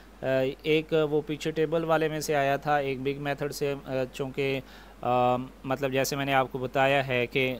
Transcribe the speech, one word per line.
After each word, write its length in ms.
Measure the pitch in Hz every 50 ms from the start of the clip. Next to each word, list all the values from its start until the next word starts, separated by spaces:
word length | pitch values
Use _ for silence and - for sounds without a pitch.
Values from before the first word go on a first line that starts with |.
| - - - - -
एक 680 | 131 131 131 131 131 - - - 160 156 160 156 - 165
वो 280 | 160 156 147 147 151
पीछे 300 | 147 - 151 147 - 160
टेबल 340 | 151 160 160 151 160 165 165
वाले 240 | 160 160 156 160 156
में 120 | 156 156
से 120 | 143 - 156
आया 240 | 143 139 135 139 139
था, 220 | - 151 147 147
एक 240 | 139 139 135 127 131
बिग 160 | 139 139 139
मेथड 320 | 147 143 139 139 147 147
से, 200 | 139 - 151 143
अ, 340 | 143 139 131 - 131 131 131
चूँकि, 580 | 127 - - 143 131 127 - 139 135 135 135 131 - - - - - - - -
अ, 340 | 120 123 123 123 123 123 123 127 135 - - -
मतलब 260 | 135 131 127 139 135
जैसे 240 | 131 135 135 - 151
मैंने 180 | 139 139 139 139
आपको 260 | 135 131 120 - 131
बताया 440 | 123 127 - 143 135 135 139 139 131
है 240 | 135 127 123 120 117
कि 320 | - 143 131 127 127 117